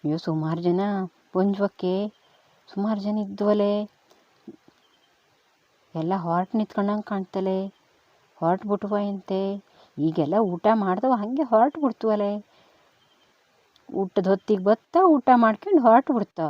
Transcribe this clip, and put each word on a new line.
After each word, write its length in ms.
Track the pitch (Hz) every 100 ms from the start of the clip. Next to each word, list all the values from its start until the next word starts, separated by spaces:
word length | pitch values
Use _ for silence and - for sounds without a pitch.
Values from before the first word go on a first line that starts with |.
ಅಯ್ಯೋ 120 | 151 160
ಸುಮಾರು 420 | - 156 156 165
ಜನ 180 | 175 175 202 202 185 _ _
ಪುಂಜವಕ್ಕೆ 640 | 185 196 196 202 - 185 185 208 _ _ _ _ _ _
ಸುಮಾರು 320 | - 208 214
ಜನ 180 | 202 214
ಇದ್ವಲೆ, 520 | 202 196 208 208 202 208 208 _ _ _ _ _ - - _ _ _ _ _ _ _ _ _ _ _ _ _
ಎಲ್ಲ 200 | 165 160 190
ಹೊರ್ಟ್ 360 | 170 170 185
ನಿಂತ್ಕೊಂಡಂಗೆ 520 | 226 214 - 202 208 208
ಕಾಣ್ತಲೆ, 500 | 202 185 196 190 190 196 _ _ _ _ _ _ _
ಹೊರ್ಟ್ 260 | 165 185 214
ಬಿಟ್ವ 340 | 202 202 202
ಎಂತೆ. 400 | 202 196 - 190 196 202 _ _ _ -
ಈಗೆಲ್ಲ 380 | 156 160 147 196 214
ಊಟ 200 | 175 -
ಮಾಡ್ದವ 400 | 220 190 185 254
ಹಂಗೆ 300 | 240 208 269
ಹೊರ್ಟ್ 340 | 277 220 254 320
ಬಿಡ್ತವಲೆ. 540 | 285 - 220 214 202 208 - _ _ _ _ _ _ _ _ _ _ _ _ _ -
ಊಟದ 380 | - 190 - 185
ಹೊತ್ತಿಗೆ 380 | 196 - 208
ಬತ್ತ, 320 | 190 220 _ 339 370
ಊಟ 200 | 302 247 247
ಮಾಡ್ಕೊಂಡು 460 | 226 214 - 359
ಹೊರ್ಟ್ 280 | 233 226 269
ಬಿಡ್ತ. 280 | 247 202 -